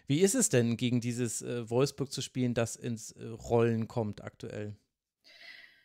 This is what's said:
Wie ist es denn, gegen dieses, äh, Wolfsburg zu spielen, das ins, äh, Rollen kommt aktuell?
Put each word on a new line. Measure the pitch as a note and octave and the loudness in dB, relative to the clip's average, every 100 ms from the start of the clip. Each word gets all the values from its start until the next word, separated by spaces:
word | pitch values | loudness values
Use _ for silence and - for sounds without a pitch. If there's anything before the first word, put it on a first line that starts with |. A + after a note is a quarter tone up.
| - | 0
Wie | C#3+ | 4
ist | G3 | 4
es | C4 - | 4 4
denn, | B2+ A#2 A2+ | 4 4 2
gegen | B2 A#2+ | 2 0
dieses, | A#2+ A#2+ A#2+ - | 0 -2 -4 -4
äh, | B2+ A#2+ A2+ | -6 -6 -2
Wolfsburg | A#2 C#3 - C3+ | 2 2 0 -6
zu | - | -6
spielen, | - C3 B2 | -6 -2 0
das | A#2 A#2 - | 0 -2 -2
ins, | B2 A2+ - | -6 -6 -10
äh, | - A#2 | -14 -12
Rollen | A2+ - A#2 A#2 A2+ A2+ | -10 2 4 4 2 -2
kommt | B2 G#2+ - | -2 -4 -6
aktuell? | - - A2+ G#2+ G#2 G#2 _ _ _ _ - - - - - _ | -12 -12 -10 -8 -10 -12 _ _ _ _ -20 -20 -20 -20 -20 _